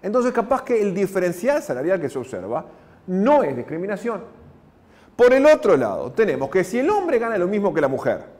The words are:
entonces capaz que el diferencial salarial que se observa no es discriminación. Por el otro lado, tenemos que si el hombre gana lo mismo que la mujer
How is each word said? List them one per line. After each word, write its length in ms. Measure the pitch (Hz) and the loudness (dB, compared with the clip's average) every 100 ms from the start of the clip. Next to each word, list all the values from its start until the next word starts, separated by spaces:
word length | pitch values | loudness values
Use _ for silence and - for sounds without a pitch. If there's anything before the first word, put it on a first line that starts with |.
entonces 320 | 190 233 247 | -2 0 0
capaz 300 | 240 233 226 | -2 -2 -4
que 180 | - 233 | -2 -2
el 120 | 202 | 0
diferencial 680 | 180 190 190 180 175 240 294 | -2 -2 -2 -2 -2 -2 -2
salarial 380 | - 123 151 190 | -4 -6 -2 -2
que 80 | 143 | -4
se 100 | 131 | -8
observa 460 | 120 95 92 131 - - - - - | -10 -10 -8 -8 -8 -20 -20 -20 -6
no 340 | 185 214 294 | -2 2 4
es 140 | 170 123 | 2 -4
discriminación. 680 | 120 160 190 202 233 208 - - - - _ _ _ _ _ - | -8 -8 -8 -8 -8 -8 -12 -20 -20 -20 _ _ _ _ _ 4
Por 180 | 240 | 6
el 120 | 262 285 | 8 6
otro 320 | 302 214 156 | 6 6 2
lado, 340 | 113 90 78 | 2 -2 -6
tenemos 380 | 131 214 131 135 | 0 0 0 -2
que 160 | 190 180 | -2 0
si 140 | 240 | 0
el 100 | 277 | 0
hombre 300 | 415 359 262 | 0 0 -2
gana 180 | 226 220 | 0 -2
lo 100 | 175 | -2
mismo 260 | 208 202 | 0 0
que 60 | 160 | 0
la 80 | 139 | 0
mujer 380 | 135 135 95 - | 0 -2 -4 -6